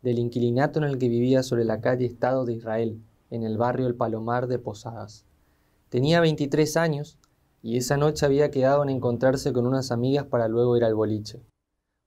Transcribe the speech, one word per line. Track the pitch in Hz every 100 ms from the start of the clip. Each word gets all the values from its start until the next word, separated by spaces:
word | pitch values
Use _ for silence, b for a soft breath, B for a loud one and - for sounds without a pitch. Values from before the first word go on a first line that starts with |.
del | 123 120
inquilinato | 120 123 120 120 151 160
en |
el | 151 135
que | 123
vivía | 117 123 131
sobre | 127 120
la | 110 110
calle | 120 127
Estado | 123 - 123 131
de | 123
Israel, | 113 113 110 113 107 110 _ _
en | 117
el | 113 107
barrio | 120 123 127
El |
Palomar | 120 117 110 110 123 123
de | 123
Posadas. | - 104 117 113 110 - _ _ _ _ _ _ _
Tenía | 123 139 170
veintitrés | 165 151 240 151 151 165
años | 170 143 147 _ _ _ _ _
y | 113 117
esa | 127 143
noche | 151 151 143
había | 139 147
quedado | 139 131 143
en | 143
encontrarse | 127 123 117 131 135 143
con | 123 120
unas | 135 135
amigas | 120 123 143 139
para | 123 113
luego | 113 123 120
ir |
al | 117
boliche. | 110 107 107 107 - - _ _ _ _ _